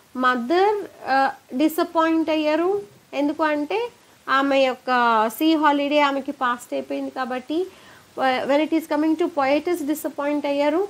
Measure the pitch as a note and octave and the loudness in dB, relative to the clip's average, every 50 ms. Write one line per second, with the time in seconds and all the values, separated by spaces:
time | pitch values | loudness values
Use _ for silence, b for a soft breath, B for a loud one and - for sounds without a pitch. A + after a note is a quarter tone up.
0 | B _ - B3 B3+ B3+ B3+ B3 A#3 A#3+ D#4+ F4+ G4 G#4 G#4+ G#4 F#4+ - - - | B _ -6 -2 0 0 0 0 0 0 2 2 4 2 2 0 -4 -8 -14 -12
1 | - - C4 C4+ C4+ B3+ - - _ - B3+ B3+ D4+ D#4 D#4+ - E4+ E4+ E4+ E4 | -4 -2 0 2 2 0 -2 -6 _ -8 -2 0 0 0 0 0 -2 -2 0 0
2 | D#4+ D#4+ D#4+ D#4+ D#4+ D#4+ D#4 D#4 D#4 D4+ D4+ D#4+ E4+ F4+ G4+ G4+ G4+ - - - | 2 2 2 0 0 0 0 0 0 0 0 0 0 0 -2 -2 -4 -10 -16 -20
3 | _ _ - C4+ C#4+ D4 D4 D4+ D#4+ D#4 D4+ D4 D4 D4 - G#4+ A#4+ A#4+ b b | _ _ -4 -2 -2 -2 0 0 0 0 0 -2 -2 -4 -4 -4 -4 -6 b b
4 | b b b b _ - C4 C4+ C#4 C#4 C4+ C4+ C4+ C4 B3+ B3+ - - B3+ B3 | b b b b _ -2 0 2 2 2 2 2 2 2 0 -2 -4 -2 0 2
5 | A#3+ A#3 A#3 A3 G#3+ A3+ A3+ - D#4 D#4+ D#4+ D4+ D4+ D4+ C#4+ C#4+ C#4+ C#4+ D4 D4 | 2 4 4 2 2 0 0 0 2 2 4 4 4 4 2 2 0 0 2 2
6 | C#4+ C#4 C#4 C#4 C4 D4 C#4+ - C4+ B3 A#3+ B3 - - C#4+ C4+ B3+ - C#4 C#4 | 2 2 2 -2 -4 -6 -6 -4 -2 -2 -2 -4 -6 -8 -8 -8 -6 -6 -6 -6
7 | C#4 C4+ C4+ C4+ C4 A#3+ B3+ B3+ B3+ - D4+ E4 F#4 F#4 B B B B B B | -6 -8 -6 -8 -6 -6 -6 -8 -6 -4 -4 -4 -4 -6 B B B B B B
8 | B B - - C4 C4 B3+ B3+ - A3+ C#4 C#4+ D#4 D4+ E4 D#4+ D#4 - D#4 D4 | B B -6 -2 0 0 0 0 0 0 2 2 2 2 0 -2 0 0 0 0
9 | D4+ D#4+ D#4+ D#4 F4 D#4+ - D4 C4+ C4 C#4+ D4+ D4+ F4+ F4 - D4+ C4+ D4+ D4 | 2 2 2 2 0 -2 0 0 0 2 2 0 0 0 -2 -2 -2 -2 -4 -4
10 | - D4+ C4+ - C#4+ C#4+ D4 D4 C#4+ C#4+ C#4+ C#4+ C#4+ D4 D4 E4+ G4+ G4+ | -4 -6 -6 -4 -4 -2 -2 -2 -2 -2 0 0 2 2 2 0 -2 -4